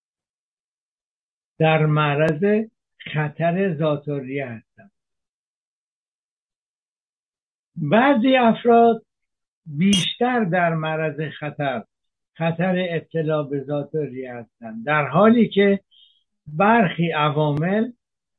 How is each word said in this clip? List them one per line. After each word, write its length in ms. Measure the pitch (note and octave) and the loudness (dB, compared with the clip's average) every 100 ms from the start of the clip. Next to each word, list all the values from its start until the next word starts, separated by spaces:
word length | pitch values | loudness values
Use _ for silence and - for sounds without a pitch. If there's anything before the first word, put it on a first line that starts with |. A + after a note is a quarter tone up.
| _ _ _ _ _ _ _ _ _ _ _ _ _ _ _ _ | _ _ _ _ _ _ _ _ _ _ _ _ _ _ _ _
در 280 | D#3+ D#3 D#3 | 2 4 2
معرض 840 | D3+ D3+ C#3+ D#3+ D3+ G3+ G#3+ A3 _ _ _ | 2 0 0 0 0 0 0 -2 _ _ _
خطر 760 | - D3 D3+ D3 E3+ F3 G3 C#3+ | -10 -6 -6 -2 -2 0 -2 -2
ذات‌الریه 720 | D3+ D3 D3 C#3+ B2+ C#3 B2+ | -2 -2 -6 -8 -8 -8 -8
هستند؟ 440 | A2 - _ G2+ _ _ _ _ _ _ _ _ _ _ _ _ _ _ _ _ _ _ _ _ _ _ _ _ _ _ _ _ E3 | -12 -18 _ -20 _ _ _ _ _ _ _ _ _ _ _ _ _ _ _ _ _ _ _ _ _ _ _ _ _ _ _ _ -8
بعضی 600 | D3+ G#3+ C4+ B3 C4 C4 | 0 2 4 2 4 4
افراد 720 | A#3 A3 A#3 A#3 A#3 A3+ - _ _ _ _ _ - | 2 2 4 6 6 2 -6 _ _ _ _ _ -12
بیشتر 760 | C#3+ F#3+ G3 - - A#3+ B3 | 0 2 2 0 -2 -2 0
در 320 | G3 F3+ E3+ E3 | 0 0 0 0
معرض 580 | D#3 D#3 D#3 C#3 D#3 | -2 -4 -4 -4 -8
خطر، 500 | - D3 C#3+ C#3 A#2+ - _ _ _ _ | -8 -10 -6 -4 -4 -10 _ _ _ _
خطر 540 | - E3 E3 F#3 F3+ F3+ | -6 -4 -2 -2 0 -2
ابتلا 540 | E3 - E3 D3+ D3+ | -4 -6 -4 -2 -2
به 200 | C#3 C#3+ | -2 -6
ذات‌الریه 720 | C3 D3 C#3+ D#3 C#3 B2+ B2+ | -4 -6 -4 -6 -6 -8 -12
هستند، 520 | A#2+ A2+ _ A2+ A2 B2 | -12 -16 _ -16 -10 -2
در 220 | D3+ C3 | -2 0
حالی 420 | D#3 A3 A#3+ G#3+ | 4 4 4 2
که 300 | G3 G3+ G3 - _ _ _ _ _ D3+ | 2 2 2 -4 _ _ _ _ _ -12
برخی 640 | D3+ G3+ A#3 F3+ - E3+ | 0 2 4 2 0 -2
عوامل 800 | D#3 D3+ C#3+ D3+ C#3+ E3+ G#3 B3 - _ _ _ | 0 0 0 0 0 0 0 -2 -6 _ _ _